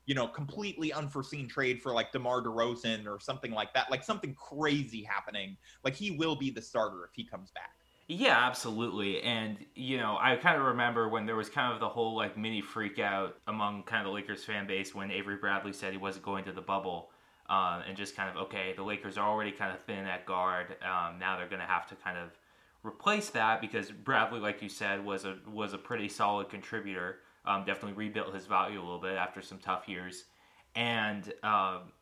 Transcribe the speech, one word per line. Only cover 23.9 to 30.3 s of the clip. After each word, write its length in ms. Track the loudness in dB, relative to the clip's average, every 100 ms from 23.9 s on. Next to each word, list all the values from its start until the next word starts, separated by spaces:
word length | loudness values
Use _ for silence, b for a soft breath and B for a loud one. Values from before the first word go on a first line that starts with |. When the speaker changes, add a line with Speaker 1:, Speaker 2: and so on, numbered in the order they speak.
Speaker 2:
Bradley, 480 | -6 2 4 4 2
like 200 | -2 -2
you 80 | -6
said, 360 | -4 -2 0
was 200 | -2 -2
a, 140 | -4 -6 -8
was 260 | -4 -4
a 60 | -6
pretty 300 | -4 -4 -4
solid 400 | 2 4 4 0
contributor. 720 | -8 -6 -6 -4 -4 -4 -6 B B
Um, 200 | 0 0
definitely 280 | 0 -4 -4
rebuilt 420 | -4 -4 -2 -4
his 120 | -6 0
value 320 | 2 2 -2
a 20 |
little 160 | -6 -4
bit 180 | -2 -2
after 240 | -2 -4
some 200 | -12 -8
tough 280 | -2 -2 -2
years. 360 | -8 -8 -12 -16